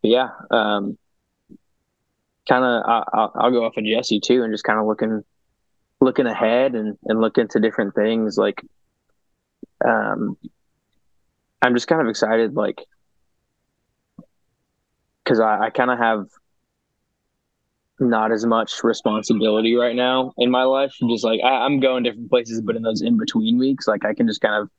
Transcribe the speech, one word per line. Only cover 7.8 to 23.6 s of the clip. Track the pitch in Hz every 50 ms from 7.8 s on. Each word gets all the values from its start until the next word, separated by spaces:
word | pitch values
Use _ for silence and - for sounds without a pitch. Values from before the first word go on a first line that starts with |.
| 107 98 -
things. | - 104 110 113 113 110 107 92
Like, | 104 101 104 98 - - - _ _ _ _ _ _ _ _ _ _ _ _ _ _ _ _ _ _ - _ _ _ -
um, | 117 117 110 104 107 104 - - - - _ - - _ _ _ _ _ _ _ _ _ _ _ _ _ _ _ _ _ _ _ _ _ _
I'm | - 127 123
just | 120 - -
kind | 165 160
of | 147 113
excited, | 107 - - 107 113 113 117 107 -
like, | - 104 - - - - _ _ _ _ _ _ _ _ _ _ _ _ _ _ _ _ _ _ _ _ _ _ _ _ _ _ - - _ _ _ _ _ _ _ _ _ _ _ _ _ _ _ _ _ _ _ _
'cause | - 123 113
I, | 113 107 107 101 107
I | 113
kinda | - - 123 123 123
have | 120 120 113 113 107 95 - _ _ _ _ _ _ _ _ _ _ _ _ _ _ _ _ _ _ _ _ _ _ _ _ _ _ _ _ _ _ _ _ _ -
not | 131 120 117 113 110 110
as | 113 107 113
much | 117 113 113 110 - - -
responsibility | - 117 110 - - 117 107 110 104 - 117 104 107 110 107 110 113 113 117
right | 120 120 123 117
now | 123 123 127 127 131 127 131 -
in | - 123 123
my | 127 127 127
life. | 131 135 135 139 135 - - 120 117
Just, | 117 107 113
like, | 113 113 110
I, | - 127 131 123 117
I'm | 139 147 135
going | 131 131 127 127
different | 120 120 104 110 120 -
places, | 127 123 117 113 113 113
but | 110 107 113
in | 113
those | 113 113 110 -
in-between | - 117 120 107 - - - 117 110 113 117
weeks, | 123